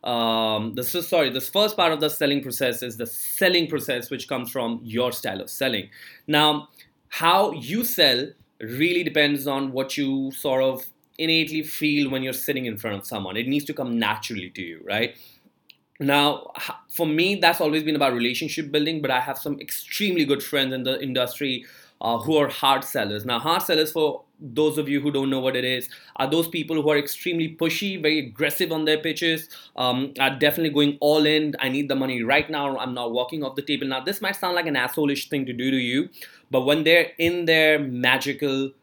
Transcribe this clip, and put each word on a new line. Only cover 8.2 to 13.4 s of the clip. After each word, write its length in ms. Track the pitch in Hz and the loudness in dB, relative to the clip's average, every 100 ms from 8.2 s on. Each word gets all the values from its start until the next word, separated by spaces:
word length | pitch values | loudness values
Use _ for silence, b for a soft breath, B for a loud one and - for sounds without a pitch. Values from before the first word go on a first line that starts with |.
| 143 - _ _ | -2 -12 _ _
really 440 | 113 127 165 175 | -10 -2 0 2
depends 420 | 165 151 147 143 139 | 0 2 2 2 -2
on 260 | 135 135 | -4 -2
what 240 | 131 135 - | -4 -4 -2
you 360 | 139 135 135 | -2 -2 -4
sort 320 | 135 147 131 | -4 0 2
of 240 | 135 131 - _ _ - | 2 0 -10 _ _ -4
innately 420 | 160 160 151 156 | 2 2 2 -2
feel 480 | 151 - 151 147 135 | -6 -2 0 2 0
when 140 | 131 | -2
you're 100 | 131 | -4
sitting 320 | 131 - 131 127 | -6 -4 -4 -4
in 100 | 107 | -6
front 220 | 113 101 | -6 -8
of 80 | - | -8
someone. 320 | 110 92 | -8 -6
It 100 | 104 | -4